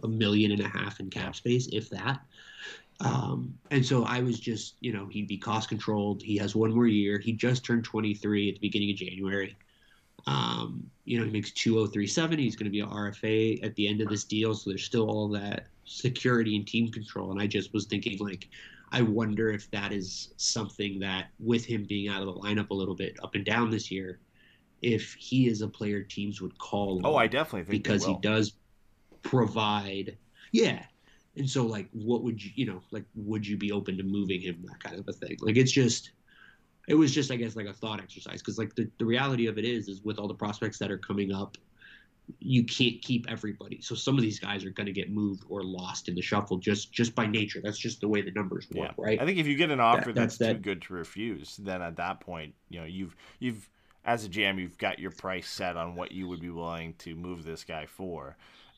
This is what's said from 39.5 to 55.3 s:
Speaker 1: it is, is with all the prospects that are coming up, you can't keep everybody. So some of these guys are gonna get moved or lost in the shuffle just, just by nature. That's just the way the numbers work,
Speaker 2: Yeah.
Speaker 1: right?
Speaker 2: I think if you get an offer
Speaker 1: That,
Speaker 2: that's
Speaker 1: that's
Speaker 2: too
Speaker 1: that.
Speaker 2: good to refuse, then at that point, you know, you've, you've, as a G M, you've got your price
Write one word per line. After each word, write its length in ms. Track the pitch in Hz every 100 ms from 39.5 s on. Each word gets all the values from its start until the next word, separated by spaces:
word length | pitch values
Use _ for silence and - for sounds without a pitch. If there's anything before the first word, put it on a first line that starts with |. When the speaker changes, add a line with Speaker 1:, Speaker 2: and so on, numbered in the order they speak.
| 107
Speaker 1:
it 60 |
is, 240 | 113 120 98
is 160 | 95
with 160 | 107 104
all 80 | 104
the 60 | 98
prospects 420 | 104 104 107 -
that 120 | 101
are 60 | 95
coming 340 | - 101 98
up, 260 | 98 98 - _ _ - - _ _ - -
you 240 | - 127 117
can't 360 | - 120 113
keep 260 | - 120 117
everybody. 500 | 113 107 101 98 -
So 160 | - -
some 220 | - 135
of 40 |
these 180 | 110 104
guys 260 | 98 101 98
are 60 |
gonna 200 | 98 101
get 180 | 98 92
moved 360 | 104 104 95 -
or 160 | 98
lost 460 | 92 92 92 - -
in 60 | 90
the 60 |
shuffle 360 | - 104 101 90
just, 340 | 104 104 -
just 240 | - 117 123
by 120 | 107
nature. 340 | 110 104 -
That's 160 | 104 104
just 220 | 113 -
the 80 | 104
way 120 | 104
the 100 | 92
numbers 380 | 101 95 90 -
work, 220 | 90 71 -
Speaker 2:
Yeah. 40 |
Speaker 1:
right? 200 | 107 107
Speaker 2:
I 40 | 147
think 120 | 190
if 100 | 147
you 80 | 143
get 160 | 165
an 80 | 135
offer 280 | 117 120 123
Speaker 1:
That, 80 | 117
Speaker 2:
that's 220 | 113 -
Speaker 1:
that's 120 | 113
Speaker 2:
too 60 | 110
Speaker 1:
that. 60 |
Speaker 2:
good 180 | 98 92
to 120 | -
refuse, 600 | 90 80 98 113 85 76 -
then 260 | 98 92
at 140 | 85 82
that 240 | 87 92
point, 360 | - 82 76 - -
you 120 | 85
know, 40 | 80
you've, 300 | 92 90 - - -
you've, 300 | 127 107 - _ _ _
as 220 | - 120 104
a 20 |
G 160 | 92
M, 160 | 98 95
you've 180 | 87 85
got 220 | 101 -
your 120 | 90
price 360 | - 95